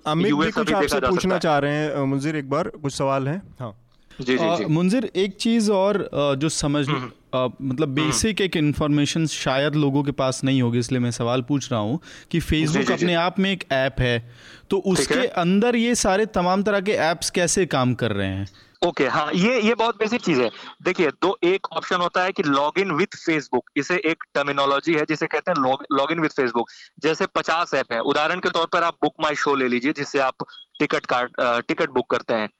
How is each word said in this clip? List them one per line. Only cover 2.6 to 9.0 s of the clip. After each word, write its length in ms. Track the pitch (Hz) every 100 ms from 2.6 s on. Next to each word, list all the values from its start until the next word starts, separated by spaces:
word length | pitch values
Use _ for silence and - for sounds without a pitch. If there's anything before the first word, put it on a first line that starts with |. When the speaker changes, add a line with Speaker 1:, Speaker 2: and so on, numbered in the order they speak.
| 180
Speaker 1:
कुछ 260 | - 143
सवाल 340 | - 139 135 135
हैं? 280 | 175 - -
हाँ। 180 | 120 98 _ _ _ -
Speaker 2:
जी, 160 | 127 127
जी, 80 | 165
Speaker 3:
अ, 100 | 170
Speaker 2:
जी। 100 | 190
Speaker 3:
मुंजिर, 460 | 156 185 240 226 180
एक 200 | 196 190
चीज़ 360 | 233 233 208
और, 300 | 202 196 202
अ, 320 | - - 143 135
जो 140 | 156
समझ, 400 | - 151 147 139
Speaker 2:
हम्म। 220 | 139 123 - _ 127
Speaker 3:
अ, 80 | 127 -
मतलब 380 | 135 127 156 135
Speaker 2:
हम्म। 60 | 156
Speaker 3:
बेसिक 360 | 131 220 208
एक 160 | 190 175
इन्फॉर्मेशन 680 | 151 135 151 147